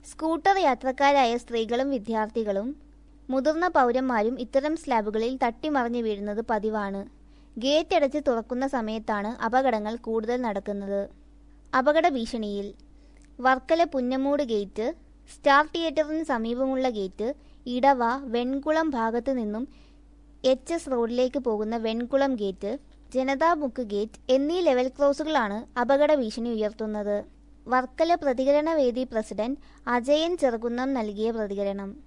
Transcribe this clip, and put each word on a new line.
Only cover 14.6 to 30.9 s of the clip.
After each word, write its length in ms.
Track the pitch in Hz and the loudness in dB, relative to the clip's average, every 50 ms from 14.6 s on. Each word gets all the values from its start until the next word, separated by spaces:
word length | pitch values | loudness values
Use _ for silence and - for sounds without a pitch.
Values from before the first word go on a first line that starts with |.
| 202 196 - 208 220 269 339 - - - - - - - | -2 -4 -6 -4 -4 -4 -6 -8 -16 -20 -20 -20 -20 -20
സ്റ്റാർ 340 | - - - 294 277 285 302 | -20 0 4 6 6 6 6
തിയേറ്ററിന് 600 | 302 - 339 330 320 277 311 311 294 311 320 320 | 4 -2 -4 -2 0 0 0 0 0 -2 -4 -2
സമീപമുള്ള 600 | - 262 226 220 233 240 247 269 262 269 262 262 262 | -2 -2 -2 -2 -4 -2 -2 -2 0 0 0 0 -2
ഗേറ്റ്, 380 | 233 208 190 190 - - 214 240 294 - - - - - - | -2 -2 -6 -6 -4 -4 -4 -4 -4 -8 -14 -20 -20 -14 -10
ഇടവ, 360 | 247 247 247 233 277 277 247 240 226 247 277 277 | -6 -2 4 6 6 6 6 2 0 0 -2 -4
വെൺകുളം 600 | 247 220 240 247 254 269 277 277 302 311 320 330 320 | -4 -2 -2 -2 -2 -4 -2 0 0 2 2 2 0
ഭാഗത്തു 420 | 269 233 226 226 220 240 233 269 | 0 0 -2 0 -2 -2 -2 -2
നിന്നും 320 | 269 247 220 208 208 220 262 - - - - - - - - - - - - - - - - | -2 -2 -2 -4 -4 -6 -8 -10 -12 -20 -20 -20 -20 -20 -20 -20 -20 -20 -20 -20 -20 -2 2
എച്ച് 300 | 262 262 254 - - 339 | 2 2 2 0 -4 -4
എസ് 180 | 330 - 285 | -4 -2 -2
റോഡിലേക്ക് 480 | 262 240 233 226 240 240 254 254 - 285 | 0 0 0 0 0 0 0 0 0 -2
പോകുന്ന 360 | 254 247 214 208 214 214 226 | -2 -2 -2 -2 -2 -2 -2
വെൺകുളം 560 | 233 220 220 220 233 247 240 277 269 277 277 262 | -2 -2 -2 -2 -2 -2 0 2 2 2 2 0
ഗേറ്റ്, 360 | 214 208 196 180 - 196 202 240 294 - - - - - - | -2 -2 -4 -4 -6 -6 -6 -6 -8 -10 -20 -20 -20 -20 -4
ജനതാ 400 | - 262 262 269 277 269 320 330 349 | -4 -2 0 0 0 2 2 2 2
മുക്ക് 300 | 302 294 254 - - 247 | 2 -2 -4 -4 -6 -6
ഗേറ്റ് 360 | 202 202 202 214 226 - - - - | -4 -2 -4 -4 -4 -8 -14 0 2
എന്നീ 300 | 254 269 277 294 339 370 | 2 2 4 2 0 2
ലെവൽ 280 | 349 311 254 247 254 262 | 2 4 4 4 0 -2
ക്രോസുകളാണ് 680 | 254 - 285 277 285 - 311 311 311 277 226 202 202 214 - - - 247 | 0 2 2 2 2 2 -2 0 0 0 0 0 -4 -6 -8 -6 -4 -2
അപകട 320 | 247 240 277 277 294 302 302 | 2 2 4 4 6 4 4
ഭീഷണി 340 | 285 247 220 - 240 226 240 | 2 2 -2 -4 -6 -4 -4
ഉയർത്തുന്നത്. 680 | 233 214 214 208 220 - 220 214 214 208 202 208 208 202 214 - - - - - - - - | -2 -2 -2 -4 -4 -6 -6 -6 -4 -4 -2 -2 -2 -2 -4 -8 -20 -20 -20 -20 -20 -20 -4
വർക്കല 460 | - 247 254 254 - - - 320 330 339 | 0 0 0 0 -2 -2 0 2 2 2
പ്രതികരണ 540 | 349 302 277 254 240 262 277 285 294 302 330 330 | 2 2 0 0 2 4 4 4 4 4 2 2
വേദി 300 | 311 269 247 226 247 254 | 4 2 2 2 -2 -4
പ്രസിഡന്റ് 560 | 247 233 220 214 - 214 190 214 247 277 - - - - - - | -2 -2 -4 -4 -4 -4 -4 -4 -4 -4 -8 -10 -20 -20 -10 -4
അജയൻ 440 | 247 240 247 233 262 294 302 320 339 359 | 0 0 0 4 4 2 4 4 0 0
ചെറുകുന്നം 520 | 339 285 254 233 220 233 240 233 240 254 277 | 2 2 0 0 0 -4 -4 -2 -2 -2 -2